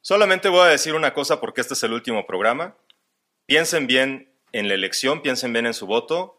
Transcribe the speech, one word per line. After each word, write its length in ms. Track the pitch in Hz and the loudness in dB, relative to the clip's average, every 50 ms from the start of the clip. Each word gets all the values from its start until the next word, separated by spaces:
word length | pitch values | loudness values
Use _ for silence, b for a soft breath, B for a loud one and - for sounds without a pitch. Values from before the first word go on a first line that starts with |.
Solamente 480 | _ - 190 208 214 190 190 185 185 196 | _ 0 2 2 4 4 2 2 2 4
voy 120 | 180 180 | 6 8
a 80 | 180 175 | 8 8
decir 240 | 156 139 - 160 156 | 6 4 2 -4 -2
una 180 | 156 156 139 | -2 -2 -2
cosa 280 | - 147 143 139 160 139 | -2 -2 -2 -2 -2 -2
porque 200 | - 110 - - | -2 -8 -6 -6
este 140 | 120 - 139 | -6 -4 -4
es 80 | - | -4
el 100 | - 110 | -4 -4
último 320 | 113 120 - 127 117 104 95 | -4 -4 -6 -4 -4 -4 -4
programa. 500 | - 95 92 101 113 123 143 170 190 - _ _ _ _ _ _ _ _ _ _ _ _ _ _ | -4 -6 0 0 0 0 0 -6 -10 -12 _ _ _ _ _ _ _ _ _ _ _ _ _ _
Piensen 400 | - 139 151 - - 175 160 139 120 | 0 0 2 2 0 -2 -2 -2 0
bien 420 | 127 131 131 135 135 131 - _ _ _ _ _ | 2 2 2 0 -4 -10 -14 _ _ _ _ _
en 160 | - 117 104 101 | -8 -6 -2 -2
la 60 | 98 | -2
elección, 480 | 98 95 95 - - - 131 147 160 | -2 -2 -4 -6 -4 -2 -2 -4 -2
piensen 300 | - 143 127 123 - 123 | -2 -4 -4 -4 -4 -4
bien 140 | 117 117 117 | -4 -2 -2
en 80 | 117 113 | -2 -4
su 120 | - 107 | -6 -6
voto 520 | 92 107 120 113 - 156 170 185 180 - | -2 -2 -2 -2 -2 -6 -6 -6 -8 -12